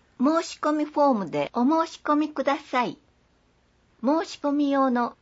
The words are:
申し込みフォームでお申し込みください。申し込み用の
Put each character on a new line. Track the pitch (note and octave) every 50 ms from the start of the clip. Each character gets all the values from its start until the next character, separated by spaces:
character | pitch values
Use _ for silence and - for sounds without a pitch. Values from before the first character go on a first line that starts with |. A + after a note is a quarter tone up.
| _ _ _ -
申 | B3 C#4+ D#4+ E4 F4
し | - - -
込 | - D4+
み | D4+ D4+ D4+
フ | D4+
ォ | - D4+ C#4+ C#4
ー | B3+
ム | G#3 F#3+ D3
で | C#3 D3 C#3+ -
お | - - B3
申 | C#4 D#4+ D#4+ E4 D#4+
し | - -
込 | - - D4
み | D4 D#4 D4+
く | - C#4+ C4+
だ | C#4+ C4
さ | - - - - - A#3+
い。 | F3+ - - _ _ _ _ _ _ _ _ _ _ _ _ _ _ _ _ _ _ _ -
申 | - B3 D4+ E4 G4+
し | - - -
込 | - C#4+
み | C#4+ D4 D4 C#4
用 | C#4 C4+ C4+ C4
の | A#3+ A#3+ A#3+ - - _